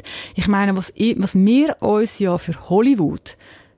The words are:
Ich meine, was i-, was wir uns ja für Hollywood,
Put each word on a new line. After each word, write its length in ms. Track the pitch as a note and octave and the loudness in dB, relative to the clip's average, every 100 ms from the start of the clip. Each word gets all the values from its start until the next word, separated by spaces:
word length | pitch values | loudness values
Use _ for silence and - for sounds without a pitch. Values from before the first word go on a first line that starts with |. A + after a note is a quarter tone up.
| - - - - | -18 -18 -10 -4
Ich 100 | F#3 | 0
meine, 300 | G3 G3+ F#3+ | 0 0 -2
was 160 | - - | -6 -2
i-, 200 | A3 - | -2 0
was 160 | F#3+ | 0
wir 420 | F#3 G3 B3+ D#4 - | 2 4 4 2 0
uns 380 | - G#3+ A3 - | 0 0 0 -2
ja 180 | F#3+ F3 | -2 -2
für 300 | - - - | -6 -10 -2
Hollywood, 680 | F#3+ B3 A#3 D3 - - - - - _ | 2 2 2 0 -4 -12 -20 -20 -20 _